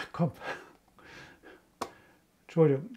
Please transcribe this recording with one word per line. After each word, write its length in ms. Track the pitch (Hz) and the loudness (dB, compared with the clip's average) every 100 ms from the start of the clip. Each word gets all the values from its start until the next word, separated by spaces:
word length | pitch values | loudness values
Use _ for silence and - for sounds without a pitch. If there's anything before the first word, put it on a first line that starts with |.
| - | -2
komm. 200 | - 165 - - - - - _ _ - - - - - - _ _ - - - _ _ _ - 170 | -2 -2 -2 -10 -10 -14 -20 _ _ -20 -20 -20 -20 -20 -20 _ _ -12 -12 -20 _ _ _ -4 4
Entschuldigung, 320 | 156 139 - | 6 4 -2